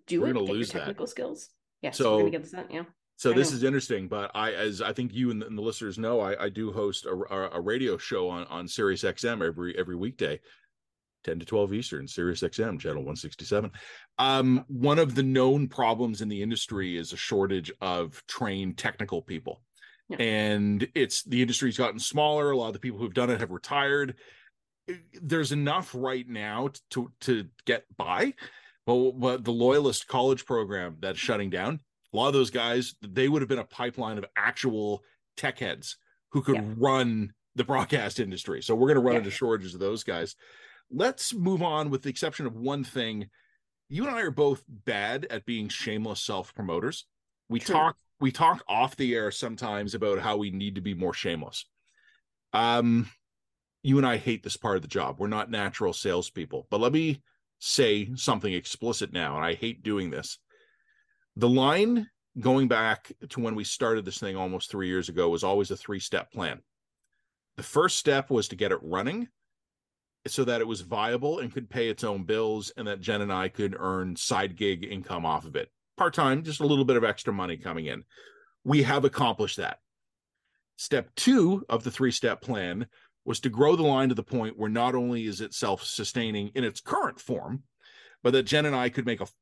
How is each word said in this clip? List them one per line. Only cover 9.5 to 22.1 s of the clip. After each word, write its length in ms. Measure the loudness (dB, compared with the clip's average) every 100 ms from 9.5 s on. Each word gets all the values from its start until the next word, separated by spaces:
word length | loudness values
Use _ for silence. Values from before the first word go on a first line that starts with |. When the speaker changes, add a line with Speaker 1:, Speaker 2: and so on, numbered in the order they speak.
| -2 -4 -4
Speaker 2:
every 160 | -4
weekday, 460 | -4 -6 -2 -4 -4 -10 _ _ _ _ _ _ _
ten 160 | -6 -6
to 60 |
twelve 300 | -2 0 0
Eastern, 340 | -2 -6 -8 -8
Sirius 340 | -2 -2 0
X 160 | -2 -2
M, 200 | -4 -4
channel 260 | -6 -6
one 100 | -6 -8
sixty-seven. 540 | -12 -14 -2 0 0 -8 -18 -20 -8 0
Um, 460 | 4 4 6 4 2
one 300 | 0 4 6
of 160 | 4
the 80 | 4
known 460 | 4 6 6 6 2
problems 540 | 2 2 2 0 -2
in 60 | -4
the 140 | -2
industry 540 | -2 -2 -4 -4 -2 -4
is 160 | -6
a 40 | -8
shortage 540 | 0 2 2 0 -4 -6
of 420 | -2 -2 -2 -8 -12
trained 520 | -6 -4 -2 -4 -4
technical 420 | -4 -4 -4 -6
people. 420 | -6 -10 -10 -12 _ _ -20 _ -10
Speaker 1:
Yeah. 80 | -2
Speaker 2:
And 680 | 0 2 2 2 2 2 0
it's, 280 | 0 0 0
the 180 | 0 2
industry's 340 | 2 2 0 0
gotten 220 | 0 -2
smaller. 540 | -2